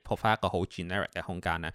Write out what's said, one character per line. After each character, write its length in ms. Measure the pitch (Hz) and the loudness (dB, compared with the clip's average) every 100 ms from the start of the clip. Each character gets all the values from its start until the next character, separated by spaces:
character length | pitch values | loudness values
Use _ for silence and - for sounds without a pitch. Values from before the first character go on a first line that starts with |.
provide 300 | - 104 110 | -2 2 4
一 40 | 110 | 4
個 80 | 95 | 2
好 100 | 90 | 2
generic 460 | 95 - 87 95 - | -2 -4 -4 -2 -2
嘅 100 | 90 | -4
空 160 | - 90 | -6 -2
間 220 | 90 82 | -2 -2
呢？ 100 | 80 | -4